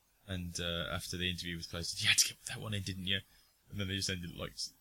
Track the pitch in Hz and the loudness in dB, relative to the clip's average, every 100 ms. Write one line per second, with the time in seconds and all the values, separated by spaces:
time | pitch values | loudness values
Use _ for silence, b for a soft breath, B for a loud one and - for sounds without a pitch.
0 | _ _ - 92 87 85 87 85 78 90 | _ _ -6 -4 -2 -2 0 0 0 -2
1 | - 87 90 85 87 85 - 87 82 - | -2 0 0 0 -2 -4 -4 -4 -4 0
2 | 101 - - - - 117 110 104 98 95 | 4 6 6 4 -6 -4 -2 -2 -2 -2
3 | 92 98 - b b _ - 101 95 95 | 2 0 0 b b _ -8 -2 0 2
4 | 95 90 87 - - - - - | 2 0 -2 -4 -6 -4 -6 -6